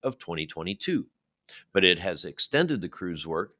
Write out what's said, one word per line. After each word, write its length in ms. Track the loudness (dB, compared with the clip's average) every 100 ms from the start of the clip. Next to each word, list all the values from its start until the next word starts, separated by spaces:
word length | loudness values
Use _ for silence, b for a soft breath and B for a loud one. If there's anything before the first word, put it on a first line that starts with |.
of 140 | -6 -6
twenty 300 | -8 -6 -6
twenty-two. 580 | -6 -6 -6 -2 -2 -4 _ _ _ _ B B
But 140 | 6 6
it 140 | 6
has 260 | 0 -4 -6
extended 560 | -2 2 2 2 0
the 80 | -4
Cruise 380 | -6 -6 -6 -4
work 280 | -4 -4